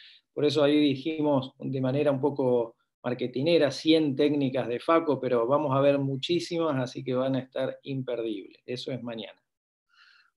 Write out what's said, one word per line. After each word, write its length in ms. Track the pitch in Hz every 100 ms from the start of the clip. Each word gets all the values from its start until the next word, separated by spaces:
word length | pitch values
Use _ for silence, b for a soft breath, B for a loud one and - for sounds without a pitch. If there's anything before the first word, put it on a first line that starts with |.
| B B _
Por 120 | - 147
eso 180 | 143
ahí 160 | 143 151
dijimos 720 | 147 131 160 156 151 139 131 -
de 200 | 139 131
manera 300 | 131 139 147
un 120 | 135
poco 540 | 143 143 131 120 113 - _ _
marketinera, 680 | - 123 123 127 151 165 139
cien 460 | - 160 160 151 127
técnicas 520 | 147 147 135 131 113
de 120 | 120
Faco, 420 | - 165 160 131
pero 240 | 127 123 113
vamos 320 | 147 151 135
a 20 |
ver 200 | 143 139
muchísimas, 760 | 139 135 - 175 170 170 160 135
así 220 | 127 -
que 100 | 135
van 220 | 127 131 131
a 40 |
estar 380 | 127 127 131 -
imperdibles. 800 | 139 135 127 117 113 101 87 - -
Eso 260 | 123 -
es 120 | 123
mañana. 360 | 120 113 95 - _ _ _ _ _ b b b b